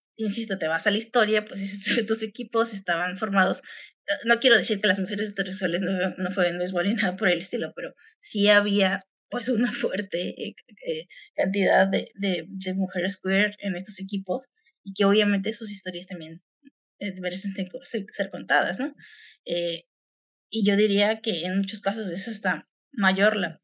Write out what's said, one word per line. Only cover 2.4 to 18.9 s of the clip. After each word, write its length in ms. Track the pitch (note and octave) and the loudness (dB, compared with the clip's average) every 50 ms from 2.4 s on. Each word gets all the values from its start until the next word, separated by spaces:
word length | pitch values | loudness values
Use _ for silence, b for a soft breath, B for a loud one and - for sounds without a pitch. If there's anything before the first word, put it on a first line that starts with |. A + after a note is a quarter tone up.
| A#3 - - A3+ A#3 A3+ G#3 | -8 -2 0 0 0 0 -2
estaban 420 | G3 - F3+ E3+ E3 F3 F3+ F#3 | -6 -4 -4 -2 -2 -2 -4 -4
formados, 440 | F#3+ A3 G3+ G3 G3 F#3 G3 - - B B B B B B B _ _ - | -4 -4 2 4 4 4 4 2 -2 B B B B B B B _ _ -4
eh, 40 | G3 - - | -4 0 2
no 140 | A#3 A#3 A3+ | 2 2 6
quiero 160 | C#4 B3+ A#3 | 6 6 6
decir 240 | G3 G3+ - G#3+ G3 | 6 6 4 2 2
que 80 | - G3+ | 2 2
las 100 | F#3+ G3+ | 2 2
mujeres 300 | F#3 - G#3+ G#3+ G#3+ G#3 | 0 -2 -4 -4 -4 -4
heterosexuales 520 | - - F#3+ F#3+ F#3+ - G3 E3 E3+ F#3+ | -4 -6 -6 -4 -4 -4 -2 -2 0 0
no, 100 | G3+ G3 F#3+ F3+ F3+ F#3 - | -2 -2 0 0 -2 -2 -2
no 140 | - F#3 F3+ F#3+ | -4 -4 -2 0
jueguen 240 | G3+ F3 F3 F3 F3 | 2 2 2 0 -2
béisbol 280 | F3+ F#3+ F#3+ F3 F3 G3 | -4 -2 0 0 0 2
ni 60 | A#3+ | 0
nada 220 | G3 G#3+ F#3 F#3 | 2 0 0 0
por 120 | F#3+ A3 F#3 | 0 2 2
el 100 | F3 E3+ | 2 0
estilo, 340 | - - C4 A3 D#3+ D#3 - | -2 -4 -6 -4 -4 -6 -8
pero 180 | - - D#3 b b b b b _ | -10 -12 -12 b b b b b _
sí 300 | - - - G3+ G3+ G#3 | -6 -4 0 4 6 6
había, 540 | G#3 G#3 G3+ G#3 G3+ G3+ F#3+ F#3 G3 F#3+ - _ _ _ _ _ | 6 6 6 4 4 4 4 2 0 -2 -6 _ _ _ _ _
pues, 200 | - A#3+ - B3 | -8 -4 -2 0
una 220 | B3 G#3 B3 G#3 | 2 2 2 0
fuerte, 560 | - - - - F#3 G#3 G3 - - F3 F#3 F#3 - - | 0 -2 -4 -2 -2 -4 -4 -4 -4 -4 -4 -6 -6 -8
eh, 120 | D#3+ G3 - - - _ G#3 - - | -10 -10 -12 -14 -20 _ -20 -10 -8
eh, 200 | E3 D#3 D#3 E3+ B B B B B _ | -6 -6 -6 -8 B B B B B _
cantidad 520 | - F#3+ F#3+ G3 G3+ F#3+ F3+ F#3 F#3 G3 | -2 -2 0 2 2 4 4 6 6 6
de, 240 | G3 G3 - - - - | 4 2 0 -2 -6 -8
de, 320 | F#3+ G3 F#3+ F3+ E3+ - F#3+ | -4 -2 -2 -2 -2 -6 -8
de 260 | F#3+ F#3+ F#3+ F#3 F#3 | -10 -8 -6 -4 -2
mujeres 460 | F#3+ F#3+ F3+ - F3+ F3 G3 G3 - | 0 -2 -2 -2 -2 -2 -2 -4 -4
queer 340 | - F#3+ F#3+ G3 G#3+ G#3 - - | -2 0 2 2 2 0 -2 -6
en 180 | G#3 G3 F3 | -6 -6 -6
estos 240 | F3+ F#3+ G#3+ - - | -6 -6 -8 -8 -8
equipos 460 | G3 F#3+ G3+ G3 G3 F#3 F3 F3 - _ b b b b b _ _ | -6 -6 -6 -6 -4 -4 -6 -6 -6 _ b b b b b _ _
y 100 | G3 F#3+ | -8 0
que 100 | G#3 G3+ | 2 4
obviamente 480 | G3 G3+ G#3+ G#3 G#3 G3+ G3 G3 G#3 | 4 6 4 4 2 2 0 -2 -4
sus 180 | A3 - A3+ G3+ | -6 -8 -8 -10
historias 360 | G3+ G3 - F#3 F3 F3 F#3 | -10 -10 -10 -10 -10 -10 -12
también, 340 | - F#3 E3+ D#3 D#3+ E3 - _ _ _ _ _ - - _ _ _ _ - | -12 -12 -12 -12 -14 -16 -18 _ _ _ _ _ -20 -20 _ _ _ _ -10
eh, 120 | G#3+ G3 F3 F#3 | -8 -8 -6 -6
merecen 320 | F3+ F3+ F3+ F#3+ G#3 G3 | -6 -6 -4 -4 -4 -4
ser, 160 | F#3+ G3+ F3+ F#3 - - | -4 -4 -6 -6 -8 -10
ser, 240 | - - - G#3+ G3 - | -8 -6 -4 -4 -6 -6
ser 200 | - - - - | -6 -6 -6 -6
contadas, 480 | - - F#2+ - C#3 C#3+ - D#3 F#3+ A3 | -6 -8 -2 2 2 2 2 2 -2 -4
¿no? 140 | C4 E4 | -4 -6